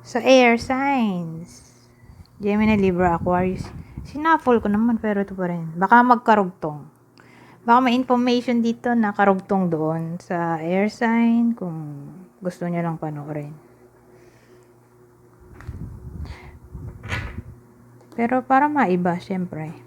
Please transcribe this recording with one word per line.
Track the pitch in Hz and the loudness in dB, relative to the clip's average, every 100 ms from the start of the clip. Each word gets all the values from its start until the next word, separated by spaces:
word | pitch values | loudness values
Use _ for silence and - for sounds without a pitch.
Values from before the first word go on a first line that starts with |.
Sa | - 240 | -6 -2
air | 233 262 247 233 | 4 6 6 2
signs. | - 262 277 277 220 180 165 160 175 - - _ _ _ - - - - | -2 -4 0 0 0 -2 -8 -12 -16 -20 -20 _ _ _ -20 -20 -20 -6
Gemini, | 202 208 220 | -2 2 2
Libra, | 214 190 175 180 165 | 4 2 2 2 2
Aquarius. | 180 180 185 185 - - - - | 0 0 0 -4 -10 -14 -16 -16
Sinafol | - 277 320 311 262 233 | -14 -4 2 2 4 2
ko | 214 | 2
naman, | 202 233 226 | 0 0 0
pero | 220 202 | -2 -2
ito | 202 190 | -4 -4
pa | 180 | -4
rin. | 175 165 165 | -4 -8 -2
Baka | 190 233 | 6 6
magkarugtong. | 247 233 - 214 185 - 156 147 143 _ _ _ - - - - | 8 4 4 4 2 -4 -10 -8 -18 _ _ _ -20 -20 -20 -8
Baka | 240 247 262 | 2 4 4
may | |
information | 247 254 247 247 240 247 233 233 | 0 2 0 2 0 0 0 0
dito | 233 247 240 | -2 -2 0
na | 208 | 0
karugtong | 202 196 190 190 196 180 | 2 2 2 0 0 0
doon | 160 156 165 165 175 | 0 -2 -2 -6 -10
sa | - 175 170 160 | -6 -4 -2 -4
air | 160 185 208 | -2 0 0
sign, | - 233 233 233 233 233 | -2 0 2 2 2 0
kung | 233 180 160 151 143 143 160 185 _ | -2 -8 -8 -10 -14 -16 -20 -20 _
gusto | 180 180 175 | -10 -6 -6
nyo | 170 | -4
lang | 170 160 | -4 -4
panoorin. | 156 147 143 147 147 151 - _ - _ _ - - _ _ - _ _ _ _ - _ - _ - - - - - - - - - - - - - - - - - - - - - - _ - - - - - | -8 -8 -8 -10 -10 -16 -20 _ -20 _ _ -20 -20 _ _ -20 _ _ _ _ -20 _ -20 _ -20 -18 -16 -14 -14 -16 -16 -14 -14 -16 -20 -20 -20 -16 -16 -16 -12 -10 -10 -14 -16 -20 _ -20 -20 -20 -14 -4
Pero | 233 254 | 0 -2
para | 247 262 294 | 2 2 4
maiba, | 294 202 180 175 175 | 2 2 2 0 -2
syempre. | - 190 180 156 156 - | -6 -6 -6 -8 -12 -14